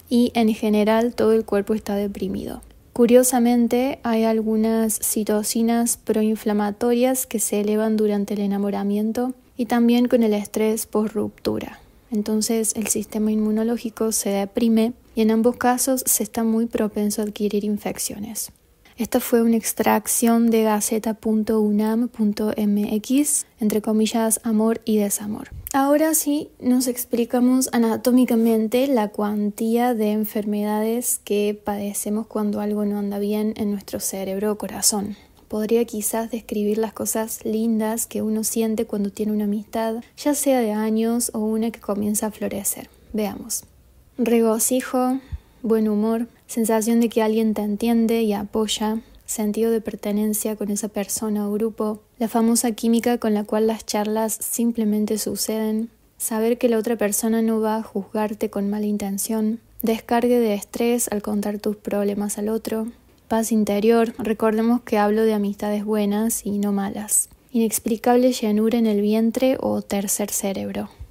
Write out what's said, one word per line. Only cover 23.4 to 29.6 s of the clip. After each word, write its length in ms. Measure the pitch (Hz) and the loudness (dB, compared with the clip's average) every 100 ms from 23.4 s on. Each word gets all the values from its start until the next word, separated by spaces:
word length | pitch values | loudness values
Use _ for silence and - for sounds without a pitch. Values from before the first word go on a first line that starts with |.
| - - | -4 -4
entre 240 | 214 214 | 0 0
comillas, 560 | 220 214 220 233 226 226 | 0 2 2 2 0 0
amor 360 | 233 214 220 226 | 0 2 2 0
y 140 | - 214 | 0 0
desamor. 500 | 202 - 214 214 - - - | 0 -2 -6 -10 -10 -12 -4
Ahora 420 | 277 277 294 311 | 0 4 4 4
sí, 360 | 302 294 294 - - | 0 0 -2 -4 -4
nos 260 | 254 247 262 | 0 2 0
explicamos 840 | 247 - 233 233 247 247 254 262 | -4 -2 -2 0 2 4 4 2
anatómicamente 1120 | 240 226 220 254 254 247 233 226 220 220 247 277 | 2 2 2 4 4 4 4 4 2 2 2 2
la 220 | 247 208 | 2 0
cuantía 840 | 208 208 208 208 202 | -2 -2 -2 -2 -2